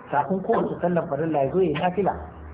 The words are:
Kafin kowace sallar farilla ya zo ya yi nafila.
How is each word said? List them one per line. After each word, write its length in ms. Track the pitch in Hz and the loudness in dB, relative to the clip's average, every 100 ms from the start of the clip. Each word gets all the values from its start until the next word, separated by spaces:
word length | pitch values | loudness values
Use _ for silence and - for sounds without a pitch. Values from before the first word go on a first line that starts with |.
| - | -2
Kafin 280 | 135 - 190 | 0 0 -2
kowace 340 | 214 233 165 147 | 0 0 0 0
sallar 260 | 175 170 151 | 0 0 0
farilla 360 | 139 165 151 135 | -2 0 2 2
ya 60 | |
zo 80 | 180 | 2
ya 60 | 180 | 2
yi 40 | |
nafila. 400 | 147 180 202 175 - - - - | 2 0 2 0 -2 -10 -14 -16